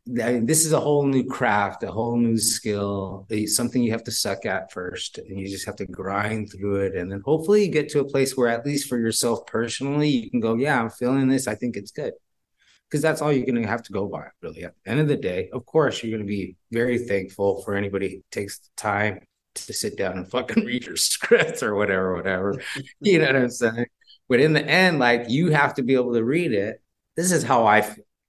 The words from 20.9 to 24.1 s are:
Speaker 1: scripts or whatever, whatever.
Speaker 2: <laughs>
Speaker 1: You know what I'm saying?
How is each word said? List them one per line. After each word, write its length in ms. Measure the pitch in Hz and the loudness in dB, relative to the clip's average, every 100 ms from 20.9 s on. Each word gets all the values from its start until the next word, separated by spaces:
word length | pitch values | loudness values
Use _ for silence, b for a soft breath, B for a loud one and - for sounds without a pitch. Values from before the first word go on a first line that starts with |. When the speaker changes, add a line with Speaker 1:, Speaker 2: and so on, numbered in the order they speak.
| - | -2
Speaker 1:
scripts 680 | - - - 214 - - | -2 -2 4 4 4 -2
or 120 | 113 101 | -2 0
whatever, 400 | 104 95 92 87 | 2 2 0 -2
whatever. 460 | 92 92 98 95 B 135 | -2 -2 -2 -4 B -10
Speaker 2:
<laughs> 180 | 135 - | -12 -2
Speaker 1:
You 180 | 208 170 | 4 6
know 60 | 143 | 6
what 100 | 135 | 4
I'm 140 | 123 | 2
saying? 380 | - 117 117 120 _ b | 0 0 0 -4 _ b